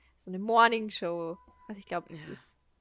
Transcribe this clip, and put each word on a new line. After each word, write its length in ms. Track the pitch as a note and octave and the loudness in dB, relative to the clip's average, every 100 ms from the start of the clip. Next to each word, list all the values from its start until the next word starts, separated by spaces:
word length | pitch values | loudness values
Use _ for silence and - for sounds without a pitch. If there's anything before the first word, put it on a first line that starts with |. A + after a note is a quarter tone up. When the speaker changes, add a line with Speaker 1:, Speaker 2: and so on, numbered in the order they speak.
| _ _ | _ _
Speaker 1:
so 140 | - | -10
eine 80 | F#3 | -6
Morningshow. 1000 | G#3+ A#3 A#3 A3+ G#3+ - F3 E3+ E3 F3+ - - - | 2 6 6 6 -2 -6 -4 -4 -6 -8 -14 -20 -16
Also 140 | G3+ | -16
ich 60 | - | -6
glaub, 220 | F3 E3 | -6 -6
das 100 | E3 | -12
Speaker 2:
Ja. 140 | D3 | -14
Speaker 1:
ist, 220 | G3 - _ _ _ | -16 -18 _ _ _